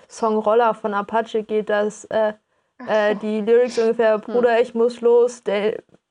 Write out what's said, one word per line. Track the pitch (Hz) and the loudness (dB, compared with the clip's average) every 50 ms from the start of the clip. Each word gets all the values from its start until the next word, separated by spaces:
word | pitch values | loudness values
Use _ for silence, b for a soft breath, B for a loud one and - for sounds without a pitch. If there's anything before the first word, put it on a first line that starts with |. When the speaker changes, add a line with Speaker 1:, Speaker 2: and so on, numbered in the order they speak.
| _ | _
Speaker 1:
Song | _ - - 233 220 214 214 | _ -10 -4 -4 -2 -2 0
Roller | 214 214 220 240 240 226 220 | 0 2 2 2 2 2 0
von | 226 - 214 202 | -2 -6 -4 -4
Apache | 202 202 - 214 226 226 - - 220 214 | -4 -6 -2 -4 -4 -4 -2 -6 -6 -6
geht | - 214 214 202 214 | -2 -4 -4 -2 -2
das, | 208 208 208 214 208 - - | -2 -2 -2 -4 -6 -10 -14
äh, | - - 220 220 214 214 _ _ _ _ _ _ _ _ _ | -6 -2 0 0 -2 -4 _ _ _ _ _ _ _ _ _
Speaker 2:
Ach | 254 226 | -6 -2
Speaker 1:
äh, | 214 214 208 208 208 | 0 0 2 0 -2
Speaker 2:
so. | 202 | -2
Speaker 1:
die | 214 214 214 220 | -4 -6 -4 -4
Lyrics | 202 226 233 240 247 247 - | 0 2 4 4 2 2 0
ungefähr, | 233 226 226 233 233 226 220 214 | -2 0 0 0 2 2 2 2
Speaker 3:
Hm. | 208 | 0
Speaker 1:
"Bruder, | 214 - 214 240 240 240 226 226 | -2 -4 -2 0 2 2 2 2
ich | 240 240 - | 0 0 0
muss | 226 233 240 240 - | 0 0 0 -2 0
los, | 233 233 240 240 240 247 240 - - | 2 4 4 4 4 2 -2 -6 -6
der, | 202 196 208 202 214 - - - _ _ _ _ _ | -4 -4 -2 -2 -2 -4 -6 -12 _ _ _ _ _